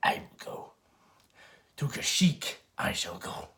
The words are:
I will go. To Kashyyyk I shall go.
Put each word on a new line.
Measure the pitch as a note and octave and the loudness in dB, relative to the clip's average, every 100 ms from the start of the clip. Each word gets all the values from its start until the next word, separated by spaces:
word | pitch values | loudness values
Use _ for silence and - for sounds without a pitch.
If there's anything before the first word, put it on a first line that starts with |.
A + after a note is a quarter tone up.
I | - | 2
will | - - - - | 0 -4 -14 -10
go. | - - - _ _ _ - _ - - - _ - | -10 -12 -20 _ _ _ -20 _ -20 -20 -20 _ -2
To | C#3+ | -2
Kashyyyk | - - - F3+ D3 - - _ - | 0 0 6 6 6 -4 -8 _ -2
I | G2+ | 0
shall | - - F2 | 0 -4 -6
go. | - - - | -8 -8 -10